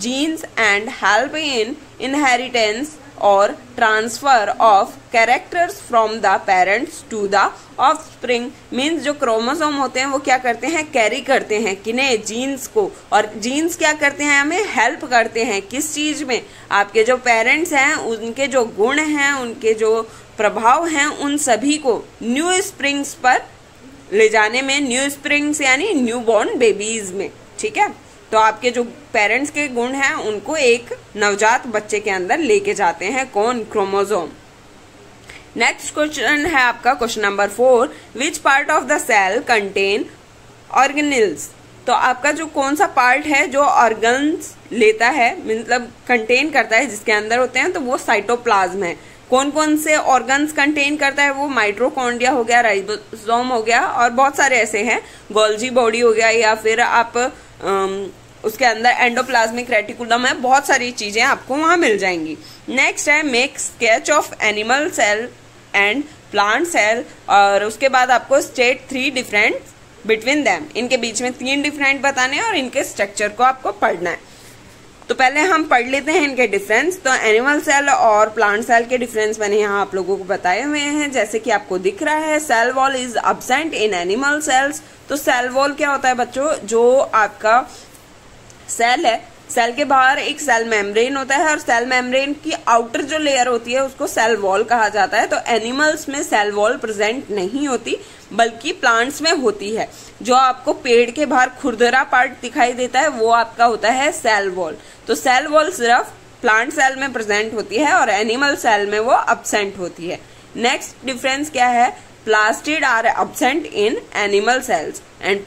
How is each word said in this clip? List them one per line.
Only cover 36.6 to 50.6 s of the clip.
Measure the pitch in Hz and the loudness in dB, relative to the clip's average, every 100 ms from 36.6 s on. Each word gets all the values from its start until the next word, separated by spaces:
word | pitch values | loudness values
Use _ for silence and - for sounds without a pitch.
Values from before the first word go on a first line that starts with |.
आपका | 247 226 240 | 2 2 0
क्वेश्चन | 277 226 220 | 0 -2 -2
नंबर | 208 202 202 | -2 0 -2
फ़ोर, | 202 254 247 294 - - 214 | 2 4 4 2 -4 -14 -6
which | 302 302 | -4 -2
part | - 277 294 | 2 2 2
of | 311 | 0
the | 269 294 294 | 0 -2 2
cell | 214 190 214 - | 2 2 0 0
contain | 226 196 196 196 214 - - - - - - - - | -2 0 -2 0 -2 -4 -12 -20 -20 -20 -20 -4 0
organelles? | 269 285 294 269 208 147 - - - - - | 2 0 0 2 0 -2 -12 -18 -20 -12 -4
तो | |
आपका | 233 262 247 285 | 0 0 0 -2
जो | 302 320 | -4 -4
कौन | 294 269 294 | -4 -2 0
सा | 359 | 0
पार्ट | - 247 269 294 | 2 2 2 2
है | 277 294 | 0 0
जो | 269 | 2
ऑर्गन्स | 285 - 233 214 226 254 294 392 - - - | 2 4 2 2 0 2 0 -4 -8 -18 -10
लेता | 220 214 220 233 | 2 2 4 2
है, | 294 240 370 214 220 | 2 0 0 -4 -4
मतलब | 233 247 233 - - | -2 -2 -2 -10 -2
कंटेन | 247 220 254 302 | -2 2 0 2
करता | 277 226 226 | 0 2 2
है, | 269 | 0
जिसके | 208 - | -4 -2
अंदर | 214 214 240 | -2 0 0
होते | 247 254 | 0 0
हैं, | 302 | -2
तो | 359 | -2
वो | 247 269 | -4 -4
साइटोप्लाज्म | - 214 202 240 240 202 185 190 | 0 -2 0 -2 2 2 2 -2
है। | 175 156 - - - | -4 -6 -14 -20 0
कौन | 254 285 | 0 2
कौन | 302 311 302 | 0 2 0
से | 311 302 | 2 2
ऑर्गन्स | - 254 233 277 302 | 4 2 2 0 0
कंटेन | 302 | 0